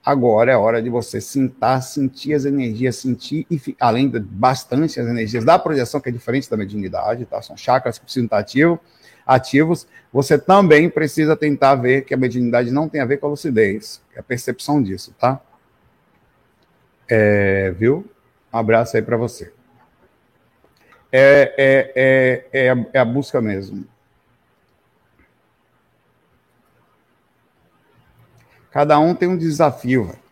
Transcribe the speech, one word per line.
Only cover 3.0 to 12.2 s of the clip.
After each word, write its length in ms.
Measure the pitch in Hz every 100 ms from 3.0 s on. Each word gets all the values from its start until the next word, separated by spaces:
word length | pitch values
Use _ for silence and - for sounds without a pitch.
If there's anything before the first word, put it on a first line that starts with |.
| 131 120 - 151 -
e 80 | 160
fi-, 180 | - -
além 300 | 127 117 135
de 100 | 117
bastante 800 | 95 98 127 131 - 127 156 135
as 80 | 120
energias 380 | 120 110 120
da 140 | 117 175
projeção, 420 | 175 143 120 147
que 80 | 127
é 20 |
diferente 380 | 120 - 131 135
da 80 | 110
mediunidade, 680 | 101 104 95 87 - 120
tá? 140 | 120 107
São 120 | -
chakras 440 | - - 131 120 -
que 60 |
precisam 200 | - 131
estar 140 | 117 104
ativo, 400 | 101 131 165 170 _ _ _ _ -
ativos. 600 | 131 - 135 160 170 - - _
Você 280 | 135 135 143
também 500 | - 196 185 151 170
precisa 460 | - 151 - 156
tentar 400 | 156 151 143 135
ver 280 | 139 123 135
que 120 | 131
a 20 |
mediunidade 540 | 131